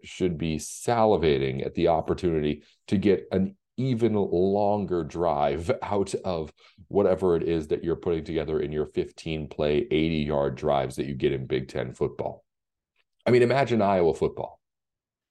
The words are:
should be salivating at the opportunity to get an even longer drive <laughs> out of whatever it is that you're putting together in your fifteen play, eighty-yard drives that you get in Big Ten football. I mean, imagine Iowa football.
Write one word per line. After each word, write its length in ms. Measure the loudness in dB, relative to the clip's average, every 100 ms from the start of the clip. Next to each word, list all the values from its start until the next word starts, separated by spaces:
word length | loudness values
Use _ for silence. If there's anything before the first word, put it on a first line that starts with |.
should 320 | -14 -4 -2 0
be 220 | -2 -4
salivating 1040 | -6 -8 -2 2 4 4 4 2 0 -4
at 100 | -6
the 140 | 0 2
opportunity 720 | 2 0 -2 0 0 -2 -4 _ _ -2
to 100 | 2
get 280 | 4 2 2
an 240 | -2 -2 -6 _ -6
even 340 | -2 0 2
longer 920 | 2 0 2 2 2 2 0 0 -2
drive 680 | -4 -2 0 2 0 0 -2 -4
<laughs> 60 |
out 320 | -2 -2 -2 -4 -4
of 260 | -4 -6 _ -20 _ -2
whatever 480 | 2 4 4 2 2
it 60 |
is 260 | 2 -2 -2
that 140 | -4
you're 140 | -2 -4
putting 280 | -2 -4
together 360 | -4 -6 -2 -4
in 100 | -2
your 160 | -4 -4
fifteen 640 | -4 -6 -8 -8 -6 -8
play, 380 | -4 0 0 2
eighty-yard 640 | 0 2 0 0 0 -2 -2
drives 400 | 0 0 0 -6
that 100 | -6
you 80 |
get 180 | -2 -2
in 140 | -2 -2
Big 220 | -4 -4
Ten 260 | -8 -8
football. 500 | -4 -6 -4 -8 -8 _ _ _ _ _ _ _ _
I 60 | 2
mean, 120 | 4
imagine 380 | 6 2 2 2
Iowa 320 | 4 4 4
football. 480 | 2 -2 -2 -10 -12 _ _ _ _ _ _ _